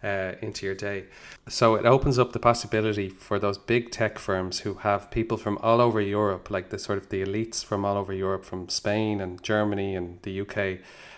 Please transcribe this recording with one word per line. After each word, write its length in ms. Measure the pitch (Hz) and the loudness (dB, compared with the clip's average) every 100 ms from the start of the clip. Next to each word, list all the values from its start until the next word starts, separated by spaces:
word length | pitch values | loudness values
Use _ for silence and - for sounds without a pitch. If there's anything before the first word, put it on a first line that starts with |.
uh, 300 | 104 98 95 92 | -4 -4 -4 -6
into 260 | 107 - 98 | -8 -6 -6
your 80 | 95 | -6
day. 300 | 104 101 90 - - - - | -6 -6 -10 -18 -20 -20 -10
So 240 | - 117 | 2 4
it 120 | 110 117 | 6 6
opens 320 | 131 143 127 | 6 6 4
up 140 | 123 | 2
the 60 | - | 4
possibility 720 | 117 117 107 110 110 104 98 | 2 2 2 0 2 0 -2
for 300 | 92 - 101 | -6 -4 0
those 180 | 101 98 | 0 -2
big 320 | - 120 120 | 0 0 0
tech 300 | - 110 - | 0 0 0
firms 400 | - 92 92 90 | -2 -2 -2 -4
who 160 | 107 95 | -6 -2
have 340 | 107 101 - | 0 0 0
people 280 | 117 113 110 | -4 -2 -2
from 200 | - 101 | -2 0
all 180 | 113 117 | 4 6
over 180 | 120 110 | 6 4
Europe, 520 | 101 104 104 92 - | 0 2 2 0 -4
like 180 | 98 92 | -6 -4
the 80 | 101 | -8
sort 220 | - 101 | -4 -4
of 100 | - | -2
the 140 | 98 | -4
elites 420 | 98 104 113 - - | -2 -2 -4 -6 -4
from 180 | 101 | -2
all 140 | 101 101 | 0 0
over 160 | 95 | -2
Europe, 320 | 95 95 95 - | -4 -2 -2 -6
from 240 | 95 87 | -10 -6
Spain 500 | - 104 104 110 104 | -4 -2 0 0 -2
and 220 | 92 90 | -4 -8
Germany 540 | - 107 104 101 98 95 | -2 0 2 0 -2 -4
and 240 | 90 87 | -6 -10
the 100 | - | -8
U 120 | 95 98 | -6 -6
K. 360 | - 98 92 - - - | -2 -2 -4 -12 -20 -20